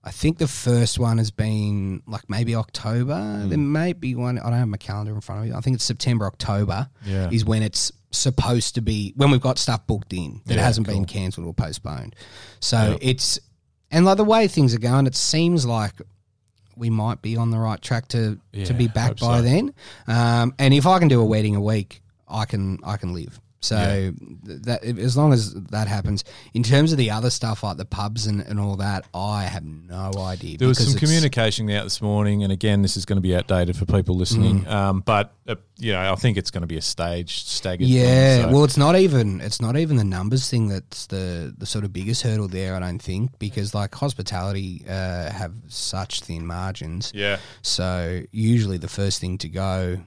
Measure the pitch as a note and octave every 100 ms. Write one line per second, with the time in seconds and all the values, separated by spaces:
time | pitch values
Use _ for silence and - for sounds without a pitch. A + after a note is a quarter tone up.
0 | - - D#3 E3 D3+ - - A#2+ A#2+ -
1 | A#2 A2+ G#2+ - G#2+ G#2+ G#2 G2+ F#2+ F#2
2 | - G#2 - G2+ A#2 A#2 A2 - G#2+ A#2
3 | B2 D#3+ G#3+ G#3 G3 D#3+ C#3+ D3+ F3 F3
4 | B2+ A#2+ B2 B2 A#2 A#2+ A#2+ G2+ - G#2
5 | G#2 G#2 - G2+ A2+ A#2+ B2 B2+ - G#2+
6 | - A#2 G2 - - G2+ G2+ F#2+ C3+ _
7 | G2+ F#2+ F#2 A2+ G#2 A2 G#2+ - - -
8 | _ - C3+ B2+ A#2 A#2+ - - A2 G#2+
9 | G2+ - C#3 B2+ B2+ B2+ - A2+ - G#2+
10 | - F#2 D#2 - - - G2+ A2 G#2 G2
11 | F#2+ A2 F#2 F#2 E2+ - D#2 D2+ D2+ C#2+
12 | A#1 - - - - - - A#2 G#2+ -
13 | C3 C3 - - _ _ _ _ _ D#3+
14 | F#3 G3 G#3+ A3+ G#3 - C3+ A#2 A#2+ C3
15 | C3+ C3 - D#3 E3+ F3 B2 A2+ G#2 -
16 | - _ _ _ _ _ _ - A#2 A2
17 | A2 G#2+ G#2+ A2+ A#2 A2+ A2 G#2+ - A#2
18 | - A#2+ A2 G2+ _ G2+ F#2 A#2+ A#2 A2
19 | A2+ G#2+ A#2 A#2+ A#2+ D3+ C#4 - - -
20 | - A#2 A#2+ A#2+ A#2+ - C#3 C#3 D3+ F#3
21 | E3 B2 A2 A2 G#2+ G2+ G#2 A2 G2 -
22 | _ _ _ G2 G#2+ G#2 G2 F#2 D2+ G2+
23 | F2+ F2 - - _ _ - A2 G2+ G2
24 | F#2+ - - D2 - D2 A2+ A#2 A#2 A#2
25 | A#2+ B2 D3+ B2+ G#2 - F2+ G#2 G#2+ G2+
26 | F#2+ G2+ - - - A2+ A2+ C3+ D#3+ D3+
27 | A2+ G#2+ B2 - A2+ G#2+ G#2 D#2+ - F#2+
28 | G#2 A2 G#2+ G#2 - G#2 G2+ G2 G2 F#2+
29 | - F2 G2+ G#2 F#2 F2+ D#2 D#2 F2 F2+
30 | F#2+ G2 F#2 F#2 - D3+ B2+ B2+ A#2 C3
31 | D3+ E3 D3+ B2 A2 G#2+ G#2+ G#2 G#2 -
32 | G#2+ G#2 G#2 G#2 G2 F#2+ A2 G2+ G2 -
33 | F2+ G2 F#2 F2+ - F#2 F2 E2 F2+ G2
34 | F2+ F2+ F2+ A2+ A2 G2 F#2 G#2 G2 F#2+
35 | F#2 G#2+ F#2+ _ - G#2 _ - A2+ F#2+
36 | F#2+ F#2+ B2+ G2+ - F#2 E2+ D#2+ - -
37 | E2+ F2 E2+ - - - - - C3 B2+
38 | B2 C3 C3+ C3 C3+ C#3 D3 C3+ C#3+ F3+
39 | F#3+ C#3 G#2 F#2 E2 - G#2+ C3 E3 C3+
40 | G2+ F#2 G2 C3 C3 B2 G#2+ F#2+ - -
41 | - F#2+ F#2 F2 D2 - F#2+ A2 G2+ F#2
42 | F#2+ B2 B2 G#2+ G2+ F#2 F#2+ F#2 F2+ F2
43 | - F#2+ B2+ - G#2 G#2 G2+ G#2 G2+ -
44 | C#3+ B2 G2 F2+ F#2+ G2 F#2+ F2+ - F#2+
45 | F#2 F2+ E2 F#2+ F2+ G#2+ D2+ - - F#2
46 | F#2 - - E2 E2 F2 F#2+ F#2+ D#2+ E2+
47 | A2 G2+ G2+ G2 - - - - F#2 F2+
48 | E2+ F2+ - G#2+ A2 A#2 G#2 F2+ E2 -
49 | G2 - F#2 F#2+ D#2+ F2+ F#2+ F#2 F2+ F#2